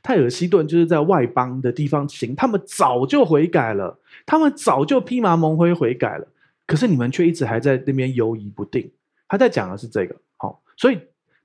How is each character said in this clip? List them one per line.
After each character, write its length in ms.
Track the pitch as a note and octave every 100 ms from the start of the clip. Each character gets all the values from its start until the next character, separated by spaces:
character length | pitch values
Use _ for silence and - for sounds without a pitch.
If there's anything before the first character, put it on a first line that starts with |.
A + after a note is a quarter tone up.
泰 140 | - G#3+
尔 120 | A#2+
西 200 | - F3
顿， 200 | F#3 D#3
就 80 | E3+
是 120 | E3
在 140 | D#3+
外 260 | D#3+ F3 A#2+
邦 340 | B2+ B2+ C3
的 100 | B2+
地 160 | A#2+ D3
方 220 | D3+ C#3+
行， 260 | - B2 C#3
他 120 | B3+
们 120 | G3+ -
早 400 | - C#3 B2 C3+
就 180 | C#4+
悔 220 | F3+ D3 E3
改 300 | E3 A2+ G2+
了， 240 | F2+ - _ - -
他 140 | D#4+
们 120 | D4 -
早 280 | G#3+ C3
就 160 | - C4+
披 220 | - B3
麻 160 | G3+ E3+
蒙 180 | D#3+ D#3+
灰 160 | E3+
悔 220 | E3+ A#2
改 240 | B2 A2 D#2
了。 100 | - _ _ _ -
可 100 | D#3
是 120 | A#3+
你 80 | C3+
们 160 | A#2+
却 160 | D#3 E3+
一 40 |
直 140 | E3 A#2
还 140 | A#2
在 180 | C#3 C3 C#3
那 80 |
边 180 | C3+ C3 B2
犹 200 | A2+ A2
疑 140 | G#2
不 160 | - G#2
定。 240 | B2+ - _ _ _ -
他 100 | G3+
在 100 | B3+
讲 220 | - F#2
的 80 | G2+
是 100 | A#2
这 200 | G#2+ F2+
个。 80 | - _ -
好， 260 | - - _ -
所 140 | C4
以 80 | F#3+ - _ _ _